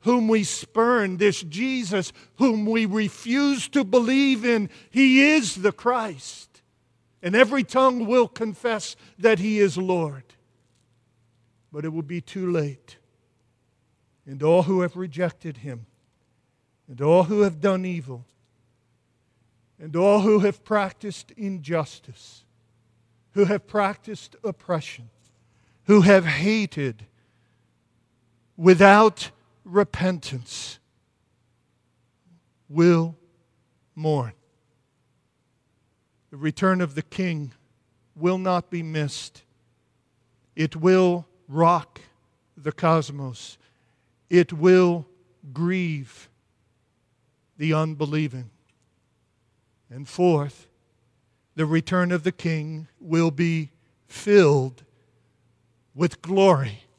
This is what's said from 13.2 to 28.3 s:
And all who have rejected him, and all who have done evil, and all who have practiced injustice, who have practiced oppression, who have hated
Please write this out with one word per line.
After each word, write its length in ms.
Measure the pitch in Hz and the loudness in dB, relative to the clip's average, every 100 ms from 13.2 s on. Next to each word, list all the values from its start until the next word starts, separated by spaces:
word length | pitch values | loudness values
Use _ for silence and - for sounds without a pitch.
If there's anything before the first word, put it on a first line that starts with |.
| _ _ _ _ _ _ _ _ _ _ - | _ _ _ _ _ _ _ _ _ _ -20
And 160 | 135 | -4
all 220 | 151 175 | 2 2
who 180 | 165 185 | 2 0
have 140 | 180 175 | -2 -6
rejected 640 | 185 139 180 - 170 127 | -12 -6 -6 -6 -16 -16
him, 280 | 143 120 113 _ _ _ _ _ _ _ _ _ _ | -14 -16 -18 _ _ _ _ _ _ _ _ _ _
and 140 | 120 | -6
all 220 | 143 170 | 2 4
who 180 | 175 208 | 4 2
have 180 | 202 160 | 0 0
done 240 | 175 185 | -2 -2
evil, 420 | 185 175 135 123 123 _ _ _ _ _ _ _ _ _ _ _ _ _ _ _ | -4 -8 -12 -16 -18 _ _ _ _ _ _ _ _ _ _ _ _ _ _ _
and 160 | 160 160 | -8 0
all 260 | 196 208 | 4 4
who 180 | 202 214 | 4 4
have 240 | 202 - | 2 -2
practiced 680 | _ 214 190 - 208 - - | _ -2 -2 -8 -14 -14 -18
injustice, 1120 | - 202 185 143 165 147 - - 120 - - _ _ _ _ _ _ _ _ _ | -12 -10 -10 -6 -6 -6 -12 -20 -20 -20 -20 _ _ _ _ _ _ _ _ _
who 140 | 202 196 | 0 0
have 200 | 202 _ | 0 _
practiced 720 | 214 196 202 - 202 - _ | -4 -4 -6 -14 -16 -18 _
oppression, 680 | 214 - - 170 - - 113 _ _ _ _ _ _ _ - | -12 -10 -6 -6 -6 -18 -20 _ _ _ _ _ _ _ 4
who 160 | 208 | 6
have 240 | 180 196 170 | 8 6 4
hated 840 | 139 185 220 202 - 135 107 107 _ _ _ _ _ _ _ _ _ _ _ _ | -2 -2 -2 -4 -6 -8 -8 -20 _ _ _ _ _ _ _ _ _ _ _ _